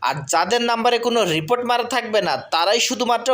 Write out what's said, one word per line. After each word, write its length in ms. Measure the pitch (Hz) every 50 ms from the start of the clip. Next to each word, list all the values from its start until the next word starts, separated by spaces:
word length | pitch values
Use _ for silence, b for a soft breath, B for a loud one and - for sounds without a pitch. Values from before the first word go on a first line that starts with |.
| - 123
আর 80 | 139 151 147 - -
যাদের 280 | 160 180 190 233 240 233 240
নাম্বারে 280 | 233 226 226 247 240 226 233 240
কোনো 120 | 233 233 208 175 156
রিপোর্ট 280 | 160 156 156 240 247 247 233
মারা 160 | 240 240 226 233 269
থাকবে 240 | 247 226 214 214 208 185 165
না, 60 | 139 202 - - -
তারাই 280 | 160 170 190 220 240 - -
শুধুমাত্র 420 | 262 214 247 226 240 226 247 262